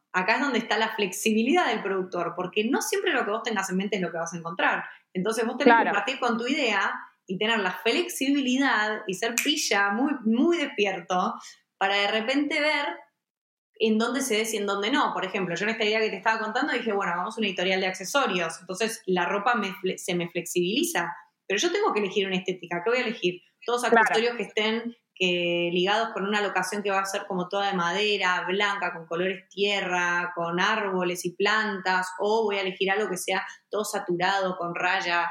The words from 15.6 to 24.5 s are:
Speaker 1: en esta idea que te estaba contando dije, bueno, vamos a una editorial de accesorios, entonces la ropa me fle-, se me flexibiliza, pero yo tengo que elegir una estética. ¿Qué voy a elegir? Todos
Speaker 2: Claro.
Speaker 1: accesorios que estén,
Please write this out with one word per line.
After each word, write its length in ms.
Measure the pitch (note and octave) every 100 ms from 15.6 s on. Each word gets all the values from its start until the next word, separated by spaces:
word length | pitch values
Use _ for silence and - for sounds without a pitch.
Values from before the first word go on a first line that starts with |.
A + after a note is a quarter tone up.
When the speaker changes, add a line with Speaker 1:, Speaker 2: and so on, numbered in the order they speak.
Speaker 1:
en 60 | G#3
esta 140 | A3
idea 160 | G#3 A3
que 100 | G#3+
te 60 | F#3+
estaba 220 | A3+ A3+
contando 340 | G#3+ B3 D4+
dije, 200 | B3 A#3
bueno, 200 | G3 F#3
vamos 220 | F3 G3+ A3
a 40 |
una 80 | G3+
editorial 320 | F#3 F#3 F#3
de 60 | F#3+
accesorios, 720 | F#3+ F#3 C#4 A#3+ F3+ E3 -
entonces 420 | - F3+ A3 - -
la 200 | F3+ F3+
ropa 280 | G3+ A#3+
me 180 | A3+ G3
fle-, 240 | F#3 F#3 -
se 160 | -
me 140 | F3 E3+
flexibiliza, 840 | F3 E3 F3+ F3 A#3+ E4+ F3+ E3+ - - _ -
pero 140 | G3+
yo 100 | E4+
tengo 220 | G4+ G#4
que 80 | G#3
elegir 260 | G3 G#3 F#3+
una 100 | F#3
estética. 460 | F#3+ F3+ E3+ F3
¿Qué 80 | A3+
voy 80 | B3+
a 40 |
elegir? 400 | A3+ - F3+ F3 _ _
Todos 180 | - A#3+
Speaker 2:
Claro. 180 | A#3 A#3
Speaker 1:
accesorios 360 | A3 A3 A#3+ A#3+
que 60 |
estén, 540 | G3